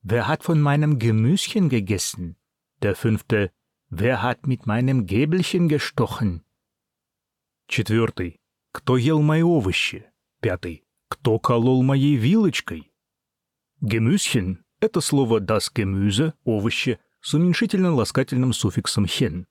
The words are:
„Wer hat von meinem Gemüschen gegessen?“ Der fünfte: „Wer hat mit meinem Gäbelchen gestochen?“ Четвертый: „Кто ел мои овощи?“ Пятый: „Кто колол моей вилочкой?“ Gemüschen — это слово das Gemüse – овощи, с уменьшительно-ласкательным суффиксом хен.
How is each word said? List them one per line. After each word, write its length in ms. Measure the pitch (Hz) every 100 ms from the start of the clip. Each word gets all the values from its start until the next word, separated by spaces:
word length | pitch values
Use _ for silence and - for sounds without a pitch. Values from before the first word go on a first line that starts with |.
„Wer 260 | 95 117 -
hat 160 | 156
von 160 | - 160
meinem 380 | 147 143 151 139
Gemüschen 680 | 117 110 113 185 - 220 170
gegessen?“ 680 | 123 95 98 - - 87 82 _ _ _ _
Der 140 | 104
fünfte: 560 | 92 117 107 - 107 98 _ _ _ _
„Wer 320 | 82 113 123
hat 240 | 123 120 139
mit 200 | 123 -
meinem 400 | 110 127 131 95
Gäbelchen 640 | 98 147 180 - 185 170
gestochen?“ 720 | 147 - - 113 - 107 82 _ _ _ _ _ _ _ _ _ _ _ _ -
Четвертый: 720 | - 104 113 113 - 90 - _ _ _
„Кто 240 | - - 127
ел 240 | 123 156
мои 220 | 151 156
овощи?“ 640 | 170 165 95 87 - 98 - _ _ _
Пятый: 440 | 113 90 92 80 _ _ _
„Кто 300 | - 117 110
колол 440 | - 120 120 131
моей 340 | 131 139 139 143
вилочкой?“ 760 | 117 214 202 - - 80 - _ _ _ _ _ _ _ _ _
Gemüschen — 840 | 107 113 113 190 - 120 90 95 _ _
это 200 | 220 180
слово 400 | - 143 120 113
das 320 | 95 110 -
Gemüse – 600 | - 95 95 104 101 160 -
овощи, 540 | - 110 110 - 131 117 _ _
с 140 | -
уменьшительно-ласкательным 1160 | 147 175 165 220 190 185 143 107 - 131 127 127
суффиксом 540 | 110 104 107 - - 101
хен. 400 | - 123 80 92